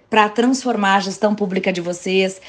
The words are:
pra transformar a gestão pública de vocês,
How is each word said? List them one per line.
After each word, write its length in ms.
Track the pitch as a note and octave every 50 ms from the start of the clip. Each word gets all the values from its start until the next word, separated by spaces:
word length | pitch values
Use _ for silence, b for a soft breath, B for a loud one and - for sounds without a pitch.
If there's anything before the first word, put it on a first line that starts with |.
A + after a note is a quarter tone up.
| _ _
pra 180 | - A3 G#3 G#3
transformar 680 | G#3 - A#3 B3+ C4+ B3+ - B3+ A#3 G#3 G3+ G3 G3
a 40 | G3+
gestão 340 | F#3+ G3 F#3+ - - G#3 G#3
pública 380 | G3+ G3+ F#3 F#3 F#3+ F#3 G3
de 80 | F3+ F3
vocês, 640 | E3+ F3 F3+ F3 - F#3+ F#3 F#3+ F#3+ F#3+ F#3+ - B